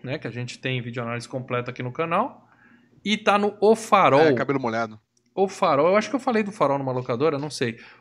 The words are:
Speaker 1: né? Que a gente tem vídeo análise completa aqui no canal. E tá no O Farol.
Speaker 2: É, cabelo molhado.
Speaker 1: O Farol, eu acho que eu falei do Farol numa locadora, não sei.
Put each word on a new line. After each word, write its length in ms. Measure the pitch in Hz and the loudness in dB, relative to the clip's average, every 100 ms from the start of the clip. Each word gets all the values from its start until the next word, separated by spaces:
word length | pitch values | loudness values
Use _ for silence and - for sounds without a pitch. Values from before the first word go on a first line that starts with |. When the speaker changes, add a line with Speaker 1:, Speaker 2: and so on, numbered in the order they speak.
Speaker 1:
né? 140 | 123 135 | -10 -8
Que 100 | 127 | -8
a 20 | |
gente 260 | 117 123 - | -8 -10 -8
tem 200 | 135 127 | -6 -6
vídeo 220 | 120 120 | -6 -8
análise 260 | 117 120 117 | -6 -8 -8
completa 440 | 135 127 123 120 | -10 -6 -6 -6
aqui 100 | 120 | -8
no 80 | 123 | -10
canal. 580 | 120 165 175 262 - _ _ _ _ _ _ | -6 -4 -2 -4 -8 _ _ _ _ _ _
E 120 | 202 214 | -4 -2
tá 200 | 208 202 | 2 2
no 200 | 202 202 | 2 2
O 140 | 208 | 2
Farol. 460 | 220 - 202 156 135 | 2 4 4 6 6
Speaker 2:
É, 120 | 160 | 6
cabelo 260 | 127 135 139 | 4 0 -2
molhado. 400 | 123 113 113 107 _ _ _ | -2 -2 -4 -8 _ _ _
Speaker 1:
O 120 | - 196 | -4 -4
Farol, 400 | - 185 139 160 | 0 0 4 4
eu 60 | 202 | 2
acho 140 | 214 | 0
que 60 | 262 | -4
eu 40 | |
falei 220 | - 220 | -2 -2
do 80 | 208 | -2
Farol 280 | - 143 139 | -2 0 0
numa 120 | 135 | -2
locadora, 480 | 127 123 120 156 143 | -6 -4 -2 0 -2
não 100 | 151 | -6
sei. 300 | - 123 113 - - | -6 -6 -6 -14 -20